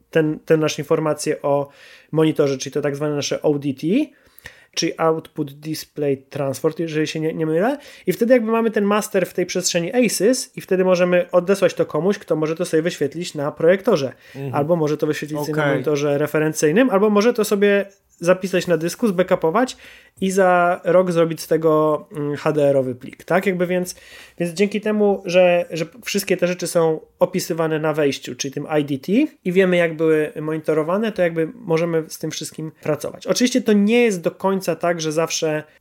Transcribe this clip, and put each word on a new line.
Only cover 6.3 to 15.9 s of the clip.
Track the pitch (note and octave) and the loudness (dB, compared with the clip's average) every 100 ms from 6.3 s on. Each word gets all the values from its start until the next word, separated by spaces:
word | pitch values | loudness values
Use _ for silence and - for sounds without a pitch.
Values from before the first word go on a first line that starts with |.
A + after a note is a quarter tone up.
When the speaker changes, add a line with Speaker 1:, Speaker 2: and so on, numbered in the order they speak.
| C#3+ C#3 C3 D#3+ D3+ | -6 -6 -2 -4 -2
Speaker 1:
jeżeli | E3 D3+ D3+ | -6 -2 -4
się | D#3+ | -2
nie, | D#3 | -4
nie | F3 D#3+ | -2 -2
mylę. | D#3+ G#3+ C#4+ - - - | 0 0 -2 -10 -12 -6
I | |
wtedy | F3+ A#3 | -2 4
jakby | B3+ A3 | 4 4
mamy | A3+ A3+ | 0 0
ten | G#3+ | 0
master | G3+ G#3 G#3 G3 F3 | 2 0 0 -2 -2
w | |
tej | - F3 | -4 -4
przestrzeni | F#3 F3 F3 E3+ | -2 -2 -2 -2
asis | B3 A#3 - F#3+ B3+ - - | 0 0 2 2 2 -4 -14
i | |
wtedy | - F#3 | -4 0
możemy | F#3 F3 F3+ F3+ F3 | 2 4 4 2 2
odesłać | F3+ F3 G3 F3+ | 0 2 2 2
to | - D#3+ | 0 -2
komuś, | D3+ E3+ G3+ | 0 0 -2
kto | - D#3+ | -2 -2
może | D#3 D#3+ | -2 -2
to | |
sobie | C#3 D#3+ | 0 0
wyświetlić | E3 E3 C#3 D#3+ F3 | 0 -2 -4 -4 -10
na | D3+ C#3+ | -6 -6
projektorze. | D3+ D#3+ G3 G3 F#3 C3+ - - | 0 2 4 2 0 0 -8 -20
Speaker 2:
Mhm. | C3+ C#3 | -10 -6
Speaker 1:
Albo | D3 D3 E3+ | -2 0 0
może | D3+ D3+ | 0 0
to | D#3 | -2
wyświetlić | D3 D3+ D3+ | -2 -4 -8
sobie | D3 | -4
na | D3+ | -2
Speaker 3:
Okej. | D3 | 0
Speaker 1:
monitorze | C3+ B2+ | 0 0